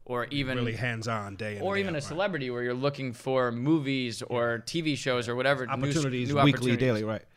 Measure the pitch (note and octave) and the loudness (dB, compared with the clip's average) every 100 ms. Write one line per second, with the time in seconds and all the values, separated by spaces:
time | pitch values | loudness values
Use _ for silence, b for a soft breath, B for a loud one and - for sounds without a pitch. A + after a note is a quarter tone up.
0 | - A#2+ A#2 C#3+ C3 B2+ A#2 A2 B2 A2+ | -6 -4 -2 -2 -2 -2 -2 -2 -2 -2
1 | A2 A2+ G2+ G2 G#2+ G#2 F3 G3 G3 D#3 | -2 -4 -4 -8 -6 -4 -2 -2 -2 -4
2 | C#3+ D3+ G3+ E3 B2+ A#2+ B2 B2 C#3 C#3 | -4 -2 -2 -2 -4 -2 -2 0 0 -2
3 | C3 A#2 - C3 B2 A#2 C3 E3 C#3 C3+ | -6 -6 0 2 2 2 2 2 2 0
4 | B2 G#2+ - A#2+ A#2 A2+ - E3 D#3 C3 | -2 -4 -2 0 2 0 -2 -2 0 0
5 | C#3 B2 A#2 A#2+ C3 C#3 B2 B2+ C#3 D3+ | 0 0 0 2 2 2 0 0 0 2
6 | C#3 B2+ B2 C#3+ C#3+ C3 B2+ A#2 B2+ G#2+ | 0 0 0 4 6 6 2 2 2 2
7 | G#2+ G#2+ - | 0 -4 -8